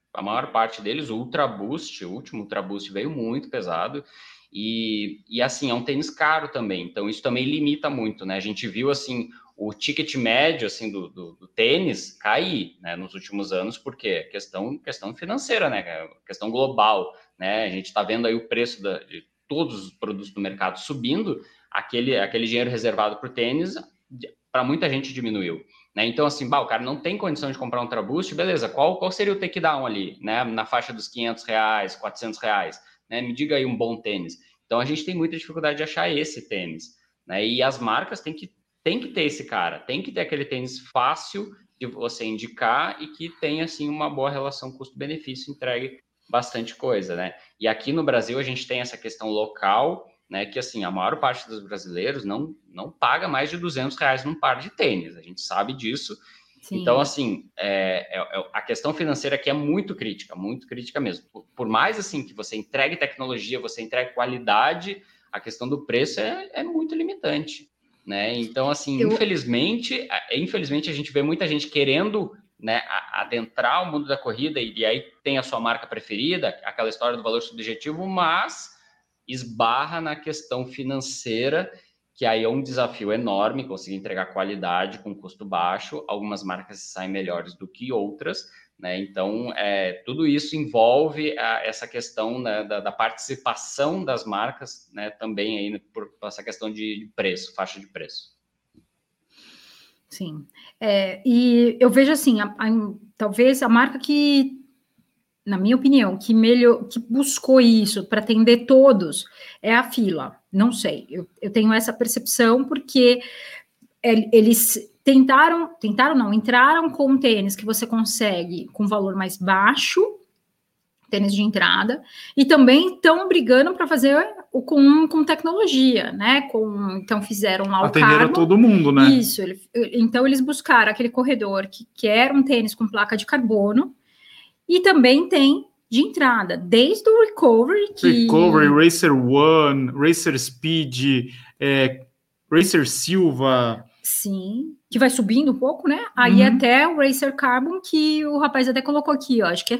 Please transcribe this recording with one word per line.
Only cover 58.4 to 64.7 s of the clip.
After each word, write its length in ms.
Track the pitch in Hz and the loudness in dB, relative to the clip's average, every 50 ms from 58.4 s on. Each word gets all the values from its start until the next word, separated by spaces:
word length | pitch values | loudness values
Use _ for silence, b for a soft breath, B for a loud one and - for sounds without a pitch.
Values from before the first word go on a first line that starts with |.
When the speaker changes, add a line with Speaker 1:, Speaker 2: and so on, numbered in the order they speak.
| 92 - | -8 -8
Speaker 1:
a 100 | - 107 - | -8 -8 -6
questão 280 | - 113 - - 147 | -6 -6 -6 -4 -6
financeira 440 | 156 202 175 156 143 135 - 139 139 | -6 -4 -4 -4 -4 -4 -4 -4 -4
aqui 160 | 139 - 143 | -4 -2 -2
é 20 | 139 | -4
muito 400 | 151 147 143 160 196 196 196 - | -2 -2 -2 -2 -2 -4 -6 -8
crítica, 420 | - 127 113 95 - - - 85 | -10 -8 -10 -10 -10 -14 -18 -14
muito 300 | 87 92 101 120 127 - | -12 -10 -10 -10 -10 -12
crítica 340 | _ 127 123 123 - - 147 | _ -16 -16 -14 -12 -8 -8
mesmo. 280 | 139 107 87 - - _ | -6 -6 -8 -10 -14 _
Por, 140 | _ - - _ _ | _ -20 -20 _ _
por 120 | - 123 110 | -10 -6 -2
mais, 320 | 110 110 143 196 220 208 | 0 0 0 0 -2 -4
assim, 260 | 190 - - 147 123 | -8 -10 -10 -10 -12
que 80 | 101 - | -12 -14
você 220 | 104 107 - - | -16 -14 -12 -12
entregue 400 | 107 107 - - 135 135 147 170 | -12 -10 -8 -4 -2 -2 -2 -2
tecnologia, 640 | - 143 135 - - 131 127 127 113 101 107 127 123 | -4 -6 -6 -6 -8 -10 -8 -8 -8 -8 -8 -10 -8
você 240 | - 110 - - 113 | -8 -10 -12 -12 -12
entregue 320 | 110 - 123 127 127 - | -6 -6 -6 -6 -4 -4
qualidade, 880 | 127 123 123 127 123 117 107 104 107 120 147 | -4 -4 -4 -4 -6 -2 0 2 2 2 2